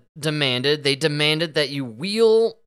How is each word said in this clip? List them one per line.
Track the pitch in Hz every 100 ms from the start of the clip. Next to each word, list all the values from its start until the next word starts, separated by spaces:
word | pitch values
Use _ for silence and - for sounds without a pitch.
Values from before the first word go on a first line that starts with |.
| _ 160
demanded. | 156 151 139 123 135 151
They | 139 139
demanded | 156 147 151 156 165 151
that | 139
you | 139
wheel | 127 110 180 214 226 220 226 -